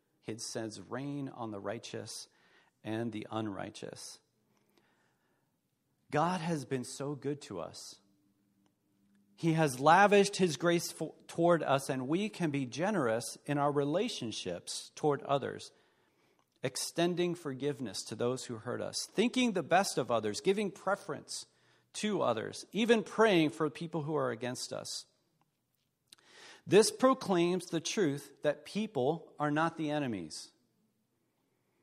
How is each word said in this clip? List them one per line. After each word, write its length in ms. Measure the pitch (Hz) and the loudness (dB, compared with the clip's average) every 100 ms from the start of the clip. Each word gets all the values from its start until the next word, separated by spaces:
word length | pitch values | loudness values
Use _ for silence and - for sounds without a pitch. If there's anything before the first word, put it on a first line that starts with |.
| _ _ | _ _
he 140 | - 110 | -12 -10
sends 420 | - 123 113 104 | -8 -6 -8 -10
rain 480 | 85 120 143 143 135 | -10 -8 -6 -8 -8
on 220 | - 110 | -8 -10
the 80 | 101 | -8
righteous 680 | 101 117 - 113 110 - - _ _ _ _ _ | -8 -8 -8 -12 -10 -14 -16 _ _ _ _ _
and 280 | 107 110 120 | -6 -4 -4
the 160 | 107 - | -6 -6
unrighteous." 880 | 110 110 95 95 - - - - - _ _ _ _ _ _ _ _ _ _ _ _ _ _ _ _ _ _ - | -6 -4 -6 -10 -10 -14 -12 -16 -18 _ _ _ _ _ _ _ _ _ _ _ _ _ _ _ _ _ _ -4
God 320 | 147 170 185 | 0 2 0
has 240 | 165 160 120 | -2 -4 -2
been 180 | 131 | -6
so 320 | 120 - 143 143 | -6 -8 -8 -6
good 260 | 139 143 | -6 -6
to 160 | - 92 | -8 -8
us. 360 | 80 - - - _ _ _ _ _ _ _ _ _ _ _ _ _ - | -8 -10 -16 -18 _ _ _ _ _ _ _ _ _ _ _ _ _ -4
He 180 | 160 | 0
has 260 | 160 156 123 | 4 2 4
lavished 560 | 147 175 202 202 202 - | 8 10 10 8 6 4
his 220 | 185 143 | 0 2
grace 340 | 175 170 - | 2 2 0
fo-, 240 | - 160 - - | -8 -8 -10 -10
toward 360 | - 170 165 | 2 4 6
us, 260 | 135 139 139 | 4 2 2
and 180 | 131 127 | -4 0
we 220 | 170 214 | 0 -2
can 220 | - 165 | -2 -2
be 140 | 139 127 | -2 -4
generous 720 | 120 185 202 120 113 - - - | -2 -2 2 2 0 -2 -10 -4
in 120 | 143 | 0
our 140 | 143 | 2
relationships 1200 | 147 143 170 240 - 117 - - 87 - - - | 2 2 0 -2 -4 -6 -6 -6 -8 -8 -10 -10
toward 300 | - 151 139 | -2 0 0
others, 480 | - 139 104 101 - _ _ _ _ _ _ _ _ _ | 0 0 0 -8 -12 _ _ _ _ _ _ _ _ _
extending 720 | 131 - - - 170 175 175 | -8 -6 -6 0 0 2 -2
forgiveness 720 | 165 147 131 139 131 117 95 | -2 -8 -4 -4 -4 -6 -8
to 120 | - 113 | -8 -2
those 300 | 120 127 - | -2 -2 -6
who 120 | 113 | -8
hurt 240 | 123 113 | -6 -6
us, 260 | 98 - - | -6 -6 -6
thinking 400 | - 233 254 247 | 0 0 2 0
the 100 | 185 | 0
best 340 | 135 170 196 - | 4 4 4 0
of 140 | 120 | 0
others, 300 | 117 107 101 | 0 0 -2
giving 280 | 185 202 202 | 0 0 0
preference 760 | - 190 196 - 139 - - - _ _ _ _ | -4 -4 -4 -4 -12 -10 -14 -14 _ _ _ _
to 280 | - 214 185 | -6 -2 0
others, 440 | 123 110 101 98 - | 0 0 -4 -10 -8
even 320 | 190 220 226 | -2 4 4
praying 460 | - - 226 175 151 | 2 4 6 6 4
for 200 | - 156 | 2 -4
people 340 | - 170 165 | -2 -6 -6
who 120 | 147 151 | -2 -2
are 160 | 127 | -2
against 400 | 113 123 127 - | -2 -6 -6 -6
us. 340 | - - - - _ _ _ _ _ _ _ _ _ _ - _ - - - - | -8 -8 -10 -12 _ _ _ _ _ _ _ _ _ _ -20 _ -20 -20 -16 4
This 240 | 180 214 | 6 6
proclaims 760 | - 262 262 180 180 170 180 - | 6 4 4 2 2 4 2 -2
the 140 | 165 | -4
truth 540 | - - 160 143 - - | -2 0 0 0 -8 -2
that 220 | 151 143 - | -2 -2 -4
people 680 | 196 220 135 127 160 - - | -6 -4 0 0 0 -6 -4
are 100 | 147 | 0
not 280 | 151 165 160 | 2 0 -2
the 120 | 151 | -4
enemies. 640 | 147 135 101 80 - - _ _ _ _ _ _ _ _ _ _ _ _ _ | -2 -2 -4 -8 -12 -16 _ _ _ _ _ _ _ _ _ _ _ _ _